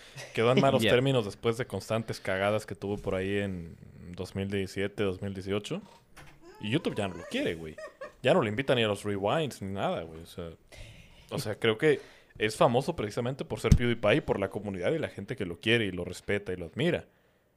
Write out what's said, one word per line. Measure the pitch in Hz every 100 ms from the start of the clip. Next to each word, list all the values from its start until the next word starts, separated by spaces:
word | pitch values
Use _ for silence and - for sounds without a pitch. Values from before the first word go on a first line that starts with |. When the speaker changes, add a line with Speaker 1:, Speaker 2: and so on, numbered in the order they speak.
| - - -
Speaker 1:
quedó | - 117
en | 131
malos | 135 131
Speaker 2:
<laughs> |
Yep. | 110
Speaker 1:
términos | 120 135 131
después | 101 - 117 113
de | 123
constantes | 95 - 110 113 110
cagadas | - 95 101 107 -
que | 98
tuvo | 98 101
por | 98 95
ahí | 95 101
en | 101 90 82 - - - 87 90
dos | 92 98
mil | 98
diecisiete, | 101 92 95 101 -
dos | 98 92
mil | 101
dieciocho. | 95 95 104 - 175 - - _ - - - - -
Y | 104
YouTube | 143 220 110
ya | 98
no | 85
lo | -
quiere, | 254 123 82
güey. | 80 78 622 - - -
Ya | 123
no | 175
lo | 113
invita | 107 135 127
ni |
a | 110
los | 101 104
rewinds | 98 101 156 143 -
ni | 98
nada, | 98 147 151
güey. | 82 80
O | 82
sea, | - 85 80 _ - - - - - -
o | 165
sea, | 110 101
creo | 113 110
que | 156 135 - - - -
es | 107 -
famoso | 156 120 143 170
precisamente | 107 123 120 143 -
por | 107
ser | 113 -
PewDiePie | 120 113 104 143
y |
por | - 104
la | 98
comunidad | 107 101 92 95
y | 156
la | 110
gente | - 101 120
que | 90
lo | 85
quiere | 110 117 101
y |
lo | 90
respeta | 87 87 - 101 95
y | 90
lo | 85
admira. | 110 170 113 - _ _ _ _